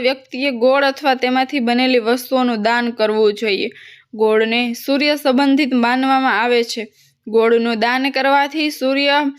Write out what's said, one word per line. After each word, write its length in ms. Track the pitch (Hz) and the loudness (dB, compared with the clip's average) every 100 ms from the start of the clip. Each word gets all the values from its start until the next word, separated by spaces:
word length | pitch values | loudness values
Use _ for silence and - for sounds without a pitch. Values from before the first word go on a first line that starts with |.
વ્યક્તિએ 500 | 240 269 - 254 285 | 0 -4 -8 -6 -4
ગોળ 340 | 240 254 277 | 0 2 2
અથવા 300 | 277 269 294 | 2 0 -2
તેમાંથી 460 | 254 254 254 262 294 | 0 0 0 -2 -2
બનેલી 380 | 233 240 262 247 | 0 0 2 2
વસ્તુઓનું 640 | 220 254 - 262 247 226 | 0 -2 -2 -2 0 0
દાન 280 | 214 240 240 | 0 0 -2
કરવું 440 | 233 214 214 214 | -2 0 2 2
જોઈએ. 360 | 208 220 190 240 - - - _ | 0 -2 -2 -4 -10 -20 -20 _
ગોળને 580 | 214 214 220 220 233 240 | -2 2 2 2 0 -2
સૂર્ય 440 | 233 - 277 294 294 | -6 -2 0 0 0
સંબંધિત 580 | 294 254 285 269 277 | 0 2 2 2 2
માનવામાં 680 | 254 233 254 269 262 262 208 | 0 0 0 0 0 0 0
આવે 220 | 240 240 | 0 0
છે. 180 | 233 240 214 _ _ _ - | -2 -6 -12 _ _ _ -2
ગોળનું 520 | 226 226 233 233 226 | 2 4 2 2 0
દાન 320 | 240 262 277 | -2 0 -2
કરવાથી 600 | 262 269 277 285 311 302 | -2 2 2 0 -2 -4
સૂર્ય 420 | 294 262 269 285 285 285 | -2 -2 0 2 2 0